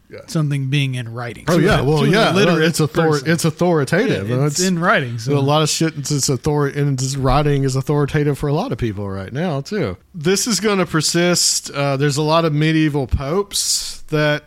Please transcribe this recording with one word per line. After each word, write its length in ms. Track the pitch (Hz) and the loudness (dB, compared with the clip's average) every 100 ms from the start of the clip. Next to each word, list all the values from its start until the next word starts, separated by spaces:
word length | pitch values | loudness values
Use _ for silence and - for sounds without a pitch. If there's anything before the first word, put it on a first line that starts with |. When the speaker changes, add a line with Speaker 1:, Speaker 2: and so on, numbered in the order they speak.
| - | -20
Speaker 1:
Yeah. 100 | - - | -20 -6
Speaker 2:
Something 460 | 165 147 143 135 | -2 0 -2 0
being 240 | 147 135 127 | 0 0 -4
in 180 | 117 | -8
writing. 300 | 117 120 - - | -10 -10 -8 0
Speaker 1:
Oh, 120 | 175 | 4
Speaker 2:
To 40 | |
Speaker 1:
yeah. 180 | 175 165 | 4 4
Speaker 2:
a, 20 | |
Speaker 1:
Well, 160 | 127 156 | 2 2
Speaker 2:
to 60 | 143 | 4
an 60 | |
Speaker 1:
yeah. 200 | 196 185 | 4 4
No, 80 | 180 | 4
Speaker 2:
illiterate 300 | 208 165 165 | 4 4 2
Speaker 1:
it's 120 | 160 | 2
author-, 280 | 151 - 160 | 0 2 2
Speaker 2:
person. 180 | 147 135 | 2 0
Speaker 1:
it's 160 | 170 165 | 0 0
authoritative. 800 | 151 175 160 135 165 226 107 101 | 0 2 2 0 0 0 -2 -2
Speaker 2:
Yeah, 100 | 123 | 0
Speaker 1:
And 80 | 147 | 0
Speaker 2:
it's 120 | 147 | 0
Speaker 1:
it's 80 | 185 | 0
Speaker 2:
in 120 | 175 | 0
writing, 400 | 180 214 127 117 | 0 0 -2 -6
so. 180 | 120 143 | -2 0
Speaker 1:
a 20 | |
lot 220 | 139 151 | 2 2
of 80 | 151 | 2
shit, 260 | - 160 151 | 0 -2 -2
it's, 100 | 131 | -4
it's 180 | 147 131 | -2 0
author-, 340 | 127 156 147 143 | 0 0 0 0
and 340 | 143 143 131 | 0 -2 0
it's, 160 | 131 139 | -4 -2
writing 480 | 131 131 147 143 | 2 2 2 2
is 120 | 135 131 | 0 -2
authoritative 600 | 131 147 143 151 147 135 | 0 0 0 0 0 -2
for 120 | 147 | -2
a 40 | |
lot 180 | 147 269 | -2 -2
of 80 | 127 | -4
people 280 | 117 98 101 | -4 -6 -8
right 240 | 98 95 | -8 -8
now, 300 | 120 180 139 | -6 -4 -4
too. 360 | 139 208 117 87 _ 180 | -4 -4 -4 -6 _ -4
This 320 | 151 196 247 | 0 0 0
is 120 | 185 | 0
gonna 280 | 214 196 175 | 0 0 0
persist. 800 | 160 147 165 175 175 - - - | 0 0 2 2 2 0 -2 -6
Uh, 260 | 139 143 135 | -4 -2 0
there's 220 | 147 135 | 0 0
a 60 | |
lot 200 | 151 165 | 2 2
of 100 | 165 | 2
medieval 520 | 147 156 160 156 143 127 | 2 2 2 2 0 -2
popes 960 | - 139 180 202 - - - - - - | -2 -2 -4 -2 -4 -2 -4 -6 -12 -4
that 360 | 151 151 147 | 0 0 -2